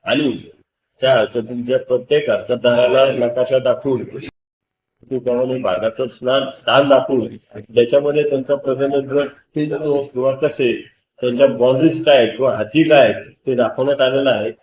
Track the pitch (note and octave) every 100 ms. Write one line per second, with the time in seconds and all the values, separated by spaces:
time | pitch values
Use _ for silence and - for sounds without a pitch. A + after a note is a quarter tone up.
0 | - C3 D3 A2 - _ _ _ _ _
1 | C3 B2+ G#2 A#2+ A2 B2 A#2+ B2+ - B2
2 | B2 D3 D3 - - B2 B2 A#2+ B2 C3
3 | C3+ B2+ A#2+ B2 B2 C3 B2+ A#2 C#3 B2
4 | G2+ - C3+ _ _ _ _ _ _ _
5 | _ C3 A#2 B2 C3 B2+ A2 F2+ A2 -
6 | C3 - B2 C3+ C3 - - B2 C#3+ C3
7 | - C3 G#2+ G#2+ _ A2 G#2 A#2 A#2+ C#3
8 | C#3+ D3 D3 C3+ C3 C#3+ C#3 B2+ C#3 C#3+
9 | C3+ C#3 C#3+ - _ D#3 D3+ D3 D3+ C#3+
10 | C#3 B2 C3 C3 D3+ - B2+ G2+ - _
11 | _ _ B2 A#2+ C#3 A#2 B2+ C3 D#3+ -
12 | D3+ C#3 A2+ - C3 A#2+ G#2+ D3+ D#3+ D3
13 | A#2 G2 - _ - B2 A#2+ - C3+ C#3
14 | C3 C3+ C3+ A2 A2 -